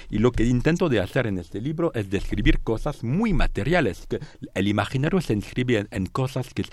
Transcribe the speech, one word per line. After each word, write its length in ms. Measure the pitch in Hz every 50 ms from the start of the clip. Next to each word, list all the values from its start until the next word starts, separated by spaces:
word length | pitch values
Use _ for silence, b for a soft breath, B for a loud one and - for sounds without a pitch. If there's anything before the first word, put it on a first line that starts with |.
| B B
Y 80 | - 104
lo 140 | 113 123
que 120 | 123 113 110
intento 440 | 123 127 120 - 151 175 170 190 151
de 120 | 117 98
hacer 260 | 90 - - 135 117
en 120 | 107 95 90
este 220 | 85 - - 101
libro 320 | 120 151 160 160 170 160 -
es 160 | 117 98 95
describir 500 | 98 90 - - - - 110 156 156 -
cosas 420 | - 120 110 104 - - - -
muy 300 | 113 113 143 202 240 220
materiales, 720 | 165 110 87 - - 95 101 139 180 175 135 95 - - -
que 140 | - 117 - B B B B - - -
el 140 | 95 98 101
imaginario 520 | 101 101 101 - - 131 139 - - 180
se 120 | - -
inscribe 460 | 110 104 - - - 127 120 123 117 104
en, 100 | 101 -
en 160 | - 98 92
cosas 460 | - - 135 131 127 - 131 123 - -
que, 100 | - 90 -